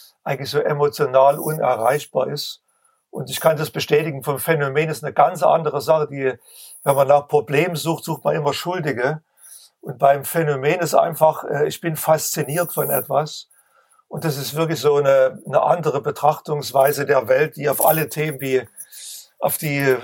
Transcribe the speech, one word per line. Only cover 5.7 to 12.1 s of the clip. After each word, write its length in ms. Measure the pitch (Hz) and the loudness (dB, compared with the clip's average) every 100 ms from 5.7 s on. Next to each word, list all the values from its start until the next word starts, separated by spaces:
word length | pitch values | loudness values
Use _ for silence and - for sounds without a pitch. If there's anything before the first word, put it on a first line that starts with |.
| 139 | -4
Sache, 280 | 135 156 151 | 2 2 2
die, 240 | 139 135 127 _ - - - | -2 -4 -4 _ -20 -20 -8
wenn 140 | - 139 | -2 2
man 100 | 135 | 4
nach 220 | 143 - | 4 4
Problemen 480 | 147 - 147 180 165 | -2 0 0 0 -2
sucht, 260 | 147 160 | -4 -4
sucht 200 | - 151 | -4 -4
man 100 | 151 | -2
immer 180 | 156 143 | 0 -2
Schuldige. 720 | 135 175 180 151 127 127 156 - _ - - - _ | -4 -6 -4 -4 -2 -2 -4 -10 _ -20 -20 -20 _
Und 180 | - 127 | -14 0
beim 260 | 139 143 | 4 4
Phänomen 560 | - 170 156 139 139 180 | 0 -2 -2 0 0 0
ist 140 | 170 | 2
einfach, 500 | - 160 156 156 151 | 2 2 2 2 2
äh, 240 | - 143 151 | -4 -2 -2
ich 120 | 151 | -2
bin 140 | 165 | -6
fasziniert 800 | 156 - | -4 0